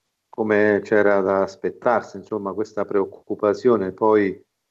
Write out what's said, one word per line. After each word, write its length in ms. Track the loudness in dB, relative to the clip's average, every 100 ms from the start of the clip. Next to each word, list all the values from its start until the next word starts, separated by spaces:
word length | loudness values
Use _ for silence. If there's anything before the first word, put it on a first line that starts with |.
| _ _ _
come 540 | -6 0 2 4 2
c'era 380 | 2 2 2 2
da 220 | 2 0
aspettarsi, 760 | -2 -6 -10 -4 -2 -2 -4 -14
insomma, 340 | -10 -8 -6
questa 320 | -6 -8 -8
preoccupazione 1120 | -4 -4 -4 -8 _ -2 -2 0 2 0 -2
poi 500 | -2 2 2 2 -4 _ _ _